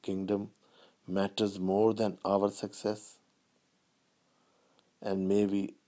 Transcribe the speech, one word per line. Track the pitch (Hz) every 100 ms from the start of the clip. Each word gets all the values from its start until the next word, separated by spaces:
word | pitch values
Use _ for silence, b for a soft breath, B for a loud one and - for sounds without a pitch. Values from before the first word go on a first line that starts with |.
kingdom | - 95 95 101 107 - b b b b -
matters | 95 98 - 104 98
more | 92 98 110
than | 110 107 92
our | 98 98 101
success, | 98 - - 104 104 - - _ _ _ _ _ _ _ _ _ _ _ b b b b b b _
and | 107 95 95
may | 101
we | 101 101 95 -